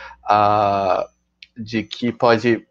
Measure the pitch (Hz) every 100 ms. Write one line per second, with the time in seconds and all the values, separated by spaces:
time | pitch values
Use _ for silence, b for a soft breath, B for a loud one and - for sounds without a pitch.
0 | B B - 104 104 104 101 101 98 92
1 | - _ _ _ - - 110 113 104 -
2 | 120 113 120 113 120 110 -